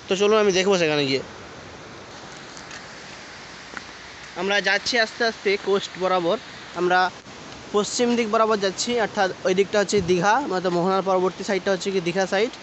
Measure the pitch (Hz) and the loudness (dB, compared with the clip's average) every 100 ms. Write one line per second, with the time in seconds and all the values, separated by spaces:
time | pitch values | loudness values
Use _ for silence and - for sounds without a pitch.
0 | - 190 208 220 208 180 185 190 160 151 | -2 2 4 6 6 4 4 4 4 2
1 | 139 135 - - - - - - - - | 2 0 -4 -14 -16 -16 -16 -16 -16 -18
2 | - - - - - - - - - - | -18 -18 -16 -16 -16 -16 -14 -16 -16 -16
3 | - - - - - - - - - - | -16 -16 -16 -16 -16 -16 -14 -14 -14 -16
4 | - - - - 190 202 190 202 - 240 | -16 -16 -12 -4 0 2 2 0 2 0
5 | 220 - 233 214 208 196 - 196 - 165 | 0 2 0 2 0 0 2 0 0 -2
6 | 185 185 170 202 - - - 175 175 180 | 2 2 2 0 -4 -16 -10 -2 2 4
7 | 180 - - - - - - 208 196 - | 2 -2 -18 -16 -16 -16 -2 0 0 0
8 | 240 240 226 220 220 220 196 190 - 240 | 2 2 2 2 4 2 0 -2 -2 0
9 | 202 208 190 - - 185 196 214 196 208 | 0 0 0 0 0 2 2 2 2 2
10 | 170 180 196 233 285 185 180 175 180 190 | 4 2 4 2 2 0 0 2 2 2
11 | 185 185 185 180 190 190 196 185 196 190 | 2 2 2 -2 -2 0 0 0 0 -2
12 | 170 175 185 196 240 - | 0 0 0 2 0 -2